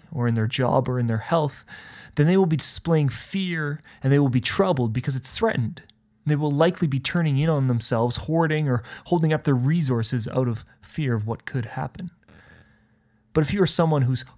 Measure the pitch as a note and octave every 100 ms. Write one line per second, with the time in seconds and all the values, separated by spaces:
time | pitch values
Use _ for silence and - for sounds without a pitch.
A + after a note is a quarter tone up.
0 | - A#2+ A#2+ A2+ A2 - B2 C3 B2+ B2+
1 | A#2 A2+ - E3 D3 - - - - -
2 | - - D3+ F#3+ F3+ D3+ - - E3+ D#3+
3 | C#3 G#2+ - G3 F#3 E3 D3 D3+ - -
4 | C3+ C#3+ C#3 A#2+ - - F#3+ C#3 A#2 A2+
5 | D3 C3 - - A3+ - G#2+ E3+ - _
6 | _ _ D3 D3 D3+ C#3+ E3 F3+ D#3+ C3+
7 | - F3 D#3+ C#3 D#3+ D3+ C3 A#2+ - A#2
8 | A#2+ - - E3 D#3+ D#3 D3 A#2+ - -
9 | - F3 D#3 D3+ D3 B2+ C3 E3+ C3+ A#2+
10 | A2 B2 G#2+ B2+ B2 G#2+ - _ - -
11 | C#3 A2+ G#2+ A2 - C3 A2+ - C#3 -
12 | F3 _ _ D#2+ - - _ _ _ _
13 | _ _ _ D#3+ D3 G3+ E3+ - E3 D3+
14 | B2+ B2+ -